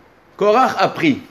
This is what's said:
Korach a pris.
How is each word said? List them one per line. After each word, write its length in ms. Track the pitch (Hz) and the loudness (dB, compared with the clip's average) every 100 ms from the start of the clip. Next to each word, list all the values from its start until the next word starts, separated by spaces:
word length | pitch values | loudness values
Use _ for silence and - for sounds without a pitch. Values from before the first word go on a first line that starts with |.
| _ _ _ - | _ _ _ -2
Korach 380 | 202 233 254 - | 0 2 2 0
a 80 | 180 | -4
pris. 340 | - 160 120 - | 0 -2 -2 -8